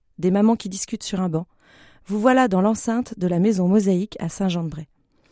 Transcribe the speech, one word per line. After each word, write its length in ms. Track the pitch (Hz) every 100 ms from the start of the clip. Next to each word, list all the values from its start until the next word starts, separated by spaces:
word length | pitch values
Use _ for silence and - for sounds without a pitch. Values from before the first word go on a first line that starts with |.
| _ -
des 100 | 175
mamans 240 | 196 220
qui 140 | 233 196
discutent 340 | 196 - 220
sur 180 | - 196
un 80 | 185
banc. 200 | 160 175 _ _ - - _ -
Vous 140 | 208
voilà 260 | 226 254 254
dans 140 | 185
l'enceinte 580 | 202 220 - 233 247 -
de 80 | 180
la 140 | 175
maison 260 | 196 202 180
Mosaïque 500 | 208 196 180 208 -
à 80 | 165
Saint-Jean-de-Bray. 580 | - 190 170 165 147 156 _ _ _ _